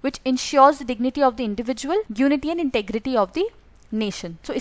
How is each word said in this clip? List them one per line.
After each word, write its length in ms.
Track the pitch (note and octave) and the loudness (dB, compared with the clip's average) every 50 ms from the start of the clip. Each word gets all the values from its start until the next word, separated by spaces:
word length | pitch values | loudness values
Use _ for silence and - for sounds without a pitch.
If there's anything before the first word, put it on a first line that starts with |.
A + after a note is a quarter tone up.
which 180 | - C#4 - - - C4 C4 | -4 -6 -6 -4 -2 -2 -2
ensures 500 | B3+ - - - C#4 C4+ C#4+ D4 C4+ C4+ | -2 -2 2 6 8 8 8 6 4 -2
the 60 | A#3 | -6
dignity 340 | B3 G#3+ A#3+ C4 C4 D4 C#4 B3+ | -4 -2 -2 -2 0 2 2 2
of 60 | A#3 B3 | 2 0
the 100 | B3 G#3+ G3+ | -4 -4 -4
individual, 520 | G#3+ A#3 A#3 C4 - - C#4 F4 G#4+ G#4+ - G#3 G#3+ C4+ | -4 -4 -4 -4 -4 -4 -2 -2 -2 -2 -4 -2 2 2
unity 300 | C#4 D4 C#4 C#4+ D4+ E4+ | 2 2 0 -2 -2 -4
and 100 | E4+ E4+ C4 | -2 -2 -2
integrity 480 | - A3+ G#3 - G3+ A3+ - C4+ B3+ | -2 -2 -2 -2 -4 -4 -2 0 0
of 180 | A3 G3 F#3 - D#4 | 0 0 0 0 -2
the 80 | G4 A#4 - - - - - - - - A3 G#3+ G#3+ | -4 -4 -6 -10 -20 -20 -20 -20 -12 -8 -4 -4 -4
nation. 340 | G3+ - - - E3+ E3+ - - | -4 -4 -8 -10 -12 -12 -12 -8
So 80 | - - C4 | -6 -6 -6